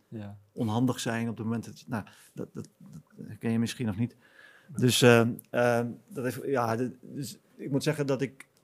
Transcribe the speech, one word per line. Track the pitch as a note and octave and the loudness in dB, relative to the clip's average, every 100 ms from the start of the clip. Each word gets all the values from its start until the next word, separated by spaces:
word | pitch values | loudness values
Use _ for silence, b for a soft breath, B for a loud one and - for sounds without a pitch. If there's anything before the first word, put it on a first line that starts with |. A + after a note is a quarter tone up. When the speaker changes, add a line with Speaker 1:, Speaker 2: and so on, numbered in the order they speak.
| _ | _
Speaker 1:
Ja. | A2+ G2+ G2+ _ | -14 -12 -16 _
Speaker 2:
onhandig | - A#2 A2 B2+ A#2+ | -4 -2 2 0 0
zijn | C3 A2+ A#2 | -4 -2 -4
op | G#2 | -4
het | A2 | -4
moment | A2+ | -4
dat | G#2 - | -6 -14
je, | - | -8
nou, | A2 - B B | -8 -8 B B
dat, | - - | -14 -12
dat, | - - _ - - - - | -12 -14 _ -20 -20 -20 -18
dat | - G#2+ | -16 -6
ken | A#2 | -2
je | A2+ | 0
misschien | A2+ - A2+ | -2 -4 -4
nog | G2 | -2
niet. | A#2 - B B B B B A2 | -4 -6 B B B B B 0
Dus, | B2 - | 2 8
ehm, | B2 A#2 A#2 - - | 10 10 6 0 -4
ehm, | B2 A#2+ A#2 A#2+ - - | 0 2 2 -2 -8 -12
dat | E3+ | -6
heeft, | B2 C3 | -6 -4
ja, | - C3 A#2 A2+ | -2 0 0 0
de-, | B2+ - | -4 -8
dus | - C#3 C3 - _ - | -12 -10 -10 -12 _ -14
ik | D3 | -4
moet | C#3 | 0
zeggen | D3+ D3 C#3 | 0 0 0
dat | C3 | 0
ik | C3+ - - _ | -2 -6 -20 _